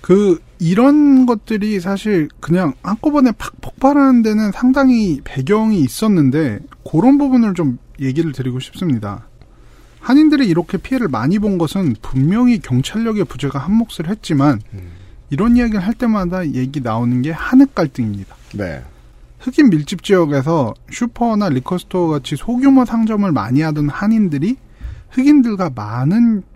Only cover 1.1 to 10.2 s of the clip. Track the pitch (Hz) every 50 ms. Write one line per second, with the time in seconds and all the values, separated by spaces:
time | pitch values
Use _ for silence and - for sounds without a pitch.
1.1 | 277 262 254 247 240 214 - - 226 208 202 214 214 196 170 190 196 190 - 214
2.1 | 208 175 151 147 _ - - 143 165 185 185 151 127 - - 175 202 - - 311
3.1 | 294 294 262 247 214 - - - - - - - - - - 269 285 294 277 269
4.1 | 254 240 226 220 214 214 220 208 196 - 247 247 262 285 277 262 247 233 214 190
5.1 | 151 135 - - - 135 131 139 202 220 220 220 214 185 143 123 - - 214 220
6.1 | 208 175 147 131 123 156 160 131 104 101 - - - _ - - - 151 196 254
7.1 | 277 285 285 277 254 247 233 214 185 170 170 139 120 - - - - - 135 135
8.1 | 131 156 165 160 139 - 127 131 123 127 127 - - - 190 170 135 113 104 101
9.1 | 101 104 - - - - - _ - - - - - - - - _ - - -
10.1 | 254 285